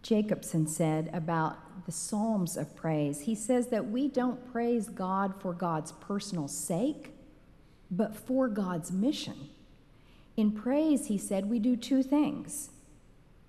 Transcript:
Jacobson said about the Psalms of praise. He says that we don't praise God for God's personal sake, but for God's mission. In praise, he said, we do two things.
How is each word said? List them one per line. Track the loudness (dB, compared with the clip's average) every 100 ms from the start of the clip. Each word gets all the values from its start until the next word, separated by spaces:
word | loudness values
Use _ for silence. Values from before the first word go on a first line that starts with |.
Jacobson | 2 2 2 -2 0 0 0
said | 2 2 2 -2
about | -4 -2 0 0 -2 -14 -14
the | -10
Psalms | -8 -4 -2 0 0 0 -2
of | -6
praise. | -4 -2 0 0 -2
He | -4
says | -4 2 2 2
that | -2 0
we | 0 0
don't | 2 0 -2 -6
praise | -2 2 2 0
God | -4 0 0 0 -2
for | -6
God's | -2 0 0 -4
personal | -14 -6 -4 -2 -4 -4
sake, | -6 -2 0 0 -2 -12 -18 -20 -20 -20 -20 -20 -20 -6
but | -2 0
for | -2 0 2 2
God's | 2 0 -2 -2
mission. | 2 2 0 -6 -10 -14 -18 -20 -20 -20 -20 -20 -20 -8
In | 2 2
praise, | 2 2 4 4 4 2
he | -2
said, | 0 -2 0
we | 2
do | 2 2
two | 4 2
things. | 4 4 4 0 -8 -10 -10 -16 -20 -20 -20 -20 -20 -20